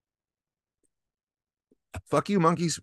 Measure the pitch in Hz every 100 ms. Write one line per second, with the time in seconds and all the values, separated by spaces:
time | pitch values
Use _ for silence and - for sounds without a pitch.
0 | _ _ _ _ _ _ _ _ _ _
1 | _ _ _ _ _ _ _ _ _ -
2 | - 147 - 202 165 170 170 -